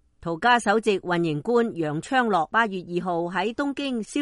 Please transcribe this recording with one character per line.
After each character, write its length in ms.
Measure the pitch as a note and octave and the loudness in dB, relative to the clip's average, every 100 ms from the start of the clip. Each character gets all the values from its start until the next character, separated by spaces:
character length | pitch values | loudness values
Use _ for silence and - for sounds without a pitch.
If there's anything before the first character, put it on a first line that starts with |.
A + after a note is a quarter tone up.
| _ _ | _ _
途 180 | E3+ E3 | -8 0
家 220 | A#3 A#3+ | 4 4
首 180 | A3 A3 | 4 2
席 220 | A3 G3 | 2 0
運 180 | F3+ F3 | 0 0
營 240 | E3+ D3 | 0 -2
官 320 | F3+ A#3+ A#3 | 2 2 2
楊 260 | E3 D3+ D3+ | -2 -4 -4
昌 280 | - C4 A#3 | -2 0 2
樂 180 | F#3 D#3 | 2 2
八 180 | G#3+ A3+ | 0 0
月 100 | F#3+ | -2
二 240 | E3+ F3 | -6 -4
號 180 | F3+ E3+ | -2 -2
喺 300 | E3+ F3+ G3+ | -2 -2 -4
東 220 | A#3 C#4+ | -2 -4
京 260 | C#4 C#4+ A#3+ | -2 -4 -4
笑 160 | G3+ D4 | -4 -2